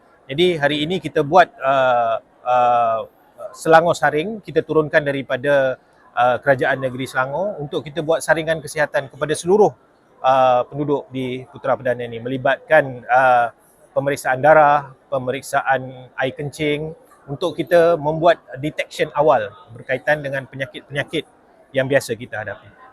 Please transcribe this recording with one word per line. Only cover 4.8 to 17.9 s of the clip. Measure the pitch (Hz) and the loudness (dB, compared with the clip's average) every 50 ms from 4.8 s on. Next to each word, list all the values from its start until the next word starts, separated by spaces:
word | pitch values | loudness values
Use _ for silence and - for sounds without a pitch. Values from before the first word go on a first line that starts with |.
| 156 147 165 160 147 | 0 2 0 0 0
daripada, | 143 139 139 131 - 139 127 123 143 143 139 135 131 127 - _ _ _ _ _ _ _ | 0 -4 -6 -6 -6 -6 -4 -2 0 0 2 0 0 -2 -6 _ _ _ _ _ _ _
uh, | - 120 123 123 117 | 0 0 2 0 0
Kerajaan | - 143 139 123 151 135 139 131 | 0 0 0 2 0 -2 -2 -2
Negeri | 131 131 123 127 135 | -4 -6 -6 -6 -8
Selangor | 123 - 139 131 135 139 156 185 208 202 151 | -6 -4 -4 -4 -4 -4 -6 -6 -6 -6 -8
untuk | 147 143 - 165 - | -10 -8 -8 -8 -10
kita | 151 143 170 | -8 -10 -8
buat | 156 147 165 147 - | -4 -2 -2 -2 0
saringan | - 156 160 160 156 160 160 139 | 0 -2 0 0 -2 -4 -4 -6
kesihatan | 147 - 156 151 143 - 151 135 127 - | -8 -4 -4 -4 -2 -2 -4 -6 -6 -8
kepada | 123 147 147 156 | -8 -6 -4 -4
seluruh, | 151 - 170 190 208 208 165 131 - _ _ _ _ _ _ _ _ | -4 0 2 4 4 4 4 2 -2 _ _ _ _ _ _ _ _
uh, | - 131 135 135 131 127 123 123 123 - | 0 2 4 4 4 4 4 2 0 -2
penduduk | 139 139 147 143 143 139 - - | -6 -6 -4 -4 -4 -4 -4 -8
di | 127 131 131 127 127 127 127 - | -8 -8 -6 -6 -8 -10 -12 -16
Putra | - - - 139 123 | -18 -8 -4 -2 -2
Perdana | 113 127 127 123 123 120 | -2 -2 -4 -4 -4 -6
ini, | 117 117 113 | -10 -10 -10
melibatkan, | 117 127 135 131 127 139 135 - - - 156 156 143 135 127 123 117 117 | -8 -6 -6 -2 -2 -2 -2 -2 0 2 2 2 2 2 -4 -12 -4 0
uh, | 123 127 135 127 123 123 120 117 - _ _ _ _ _ _ _ _ | 2 4 4 4 4 4 2 0 -4 _ _ _ _ _ _ _ _
pemeriksaan | 139 135 139 143 135 - 143 131 131 131 | -4 -2 -2 -4 -4 -4 -4 -2 2 4
darah, | 147 156 156 151 143 147 147 143 135 - _ _ _ | 6 6 8 6 6 4 2 0 -6 -14 _ _ _
pemeriksaan | 143 135 127 127 123 139 123 - - 139 - - 135 131 131 127 131 127 127 127 _ - | -6 -6 -4 -6 -6 -8 -8 -4 -4 -4 0 0 -2 -2 -2 -6 -14 -18 -20 -16 _ -6
air | 131 135 - | -6 -6 -6
kencing | - 147 143 - - 156 147 147 147 156 156 165 - - _ - _ _ | -6 -10 -10 -6 -4 -4 -2 -2 -4 -6 -8 -12 -16 -20 _ -20 _ _
untuk | - 143 - - 170 151 | -12 -8 -6 -6 -6 -4
kita | - 160 - 180 170 165 170 | -6 -2 2 4 4 4 4